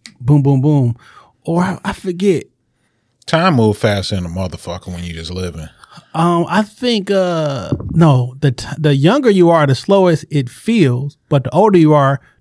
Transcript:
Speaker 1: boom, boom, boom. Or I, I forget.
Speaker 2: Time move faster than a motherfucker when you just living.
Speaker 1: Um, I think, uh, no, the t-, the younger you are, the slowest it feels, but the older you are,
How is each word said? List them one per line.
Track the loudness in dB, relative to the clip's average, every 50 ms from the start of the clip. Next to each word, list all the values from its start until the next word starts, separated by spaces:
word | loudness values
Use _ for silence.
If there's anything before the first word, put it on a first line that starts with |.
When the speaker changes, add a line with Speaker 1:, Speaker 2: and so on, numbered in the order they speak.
| -20 -20 -20 -8
Speaker 1:
boom, | -2 0 2 2 2
boom, | 2 2 2
boom. | 2 2 2 2 2 0 -2 -6 _ -20 -20 -20 -20 _ _ _ _
Or | -4 -2 -2 -2
I, | -2 -4 -6 -8
I | -10 -10
forget. | -8 -8 -8 -6 -2 0 0 0 0 -2 _ _ _ _ _ _ _ _ _ _ _ _ _ _ _ _
Speaker 2:
Time | -4 -2 0 2 2 2
move | 4 4 2 2 0
faster | -2 -2 -2 -2 -4 -4 -6
than | -6 -6
a | -6
motherfucker | -8 -8 -8 -8 -8 -12 -12 -12 -12 -12 -12 -12 -14
when | -12 -12
you | -12 -12
just | -12 -12 -12 -10
living. | -8 -8 -10 -10 -12 -14 -16 _ _ -20 -20 -20 -20 -20 _ -6
Speaker 1:
Um, | -2 -2 0 0 -2 -2 -2
I | -2 -4 -4
think, | -4 -6 -8 -4 -4 -4 -2 -2 -2
uh, | -2 -2 -2 -2 -2 -4 -4 -4 -6 -8 -8 -8 -8 -8 -8 -4
no, | 0 2 4 4 4 2 0 -2 -4 -4
the | -2 -2 -2
t-, | -4 -8 -14 -8 -4
the | 0 0 2
younger | 2 2 2 2 2 2 2
you | 4 4 4 4
are, | 4 4 2
the | 2 0
slowest | 0 0 0 2 2 4 2 2 0 -2 -4
it | -4 -4 -4 -6
feels, | -8 -10 -4 -2 0 2 2 2 0 -2 -6 -8 -12 _ _ -2
but | -2 -2 -2
the | 0 0
older | 2 2 4 4 4
you | 6 6 4
are, | 4 4 2 0 -2 _ _ _ _